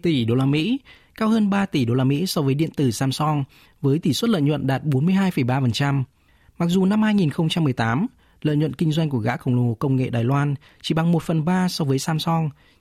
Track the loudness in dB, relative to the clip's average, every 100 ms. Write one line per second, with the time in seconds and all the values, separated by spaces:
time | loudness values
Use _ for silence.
0 | 0 0 0 2 2 0 0 -4 -6 -20
1 | _ -4 0 2 2 0 0 0 0 2
2 | 2 0 -2 -2 0 0 -2 0 0 0
3 | -2 -2 -2 -2 -4 -10 -20 _ 0 0
4 | 0 0 0 0 2 0 -2 -2 0 0
5 | 2 2 0 0 0 0 0 0 0 -2
6 | -4 _ _ _ _ _ 0 2 2 2
7 | 2 2 2 0 -2 0 0 0 0 0
8 | -2 -6 _ _ -2 0 0 0 0 0
9 | 0 -2 -2 -4 -2 0 0 0 0 0
10 | 0 -2 0 0 -2 -4 -10 _ -4 0
11 | 2 0 0 -2 0 0 0 -2 -2 -2
12 | -2 -4 -2 -2 -2 -8 _ _